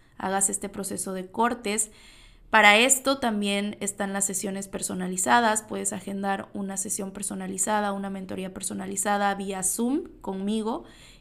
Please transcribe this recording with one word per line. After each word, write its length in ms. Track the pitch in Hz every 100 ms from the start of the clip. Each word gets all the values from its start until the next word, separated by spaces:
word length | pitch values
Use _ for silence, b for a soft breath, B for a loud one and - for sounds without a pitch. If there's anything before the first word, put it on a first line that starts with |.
| b -
Hagas 320 | 190 190 196
este 180 | 202 202
proceso 440 | 202 190 196 -
de 120 | 190 185
cortes. 640 | - 233 240 202 214 - b b b b b -
Para 260 | 220 208 208
esto 400 | 254 - 269 277
también 580 | 240 214 202 202 208 208
están 340 | 202 - 202
las 120 | 196 196
sesiones 420 | 190 196 190 196
personalizadas. 960 | 196 - 190 180 185 - 240 226 214
Puedes 300 | 220 196 196
agendar 540 | 202 - 196 196 196 214
una 240 | 208 196 196
sesión 320 | 214 - 190
personalizada, 800 | 196 202 196 185 190 - 214 208
una 200 | 196 196
mentoría 420 | 196 185 196 185
personalizada 800 | 185 190 202 190 196 214 202 202
vía 300 | 196 196 190
Zoom 400 | 185 - 233 294 370 -
conmigo 640 | - 190 202 220 214 294 B B B B